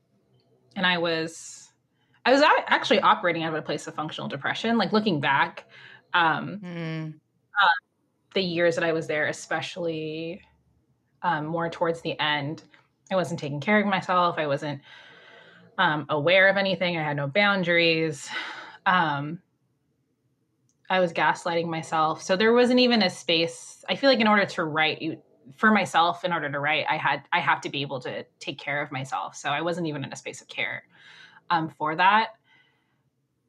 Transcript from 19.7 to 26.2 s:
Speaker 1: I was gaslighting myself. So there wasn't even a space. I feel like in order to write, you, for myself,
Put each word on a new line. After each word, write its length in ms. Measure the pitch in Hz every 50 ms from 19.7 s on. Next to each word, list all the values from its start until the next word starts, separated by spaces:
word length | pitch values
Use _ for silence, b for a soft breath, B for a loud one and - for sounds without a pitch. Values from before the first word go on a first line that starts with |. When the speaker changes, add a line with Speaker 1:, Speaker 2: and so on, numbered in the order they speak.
| _ _ _ _ _ _ _ _ _ _ _ _ _ _ _ _ _ _ _ _ _ _ _ -
Speaker 1:
I 120 | 190 185
was 120 | 180 170
gaslighting 540 | 165 180 151 160 165 - - 180 170 170 170
myself. 560 | 170 160 160 156 - 165 160 156 156 156 -
So 140 | - - 190
there 160 | 185 220 226
wasn't 280 | 233 247 247 240 254 254
even 220 | 254 240 240 214
a 80 | 190 180
space. 760 | 180 - - - 165 160 165 165 - - - - - - - -
I 60 | 190
feel 140 | - 269 277
like 100 | 262 220
in 60 | 226 214
order 160 | 208 202 185
to 180 | - - 185 165
write, 360 | 156 147 156 156 156 - -
you, 200 | 151 160 123 - _ _ _ _ _ 139 -
for 140 | - 226 214
myself, 540 | 214 202 180 135 - 165 170 175 170 -